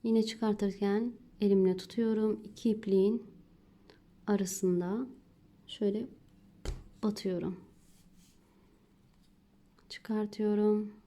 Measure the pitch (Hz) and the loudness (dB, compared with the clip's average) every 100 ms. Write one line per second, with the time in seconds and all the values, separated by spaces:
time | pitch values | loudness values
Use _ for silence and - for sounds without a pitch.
0 | 233 226 220 - 220 208 202 196 202 208 | 2 2 0 -2 -2 0 -2 0 0 0
1 | 233 233 - - 208 196 190 185 - - | -2 -8 -20 -2 2 4 4 2 -4 -2
2 | 226 220 220 214 - - 233 214 - 190 | 0 2 0 -2 -8 -4 -2 -2 2 4
3 | 196 233 - - - - _ _ - - | 4 2 -6 -20 -20 -20 _ _ -20 -20
4 | _ - - 202 185 - 185 180 175 214 | _ -12 -2 0 0 0 0 2 0 -4
5 | 254 - _ _ _ _ - - 208 208 | -6 -12 _ _ _ _ -20 -2 -2 -2
6 | 247 - - - - - - - - - | -6 -14 -20 -20 -20 -12 -10 -10 -14 -4
7 | 214 208 190 180 180 180 - - - - | -4 -2 -4 -2 -4 -8 -14 -20 -20 -20
8 | - - - _ _ _ _ _ _ _ | -20 -20 -20 _ _ _ _ _ _ _
9 | _ _ _ _ _ _ _ _ _ - | _ _ _ _ _ _ _ _ _ -18
10 | - 214 208 208 214 208 208 214 214 - | -4 -4 -2 -2 0 4 4 2 -2 -12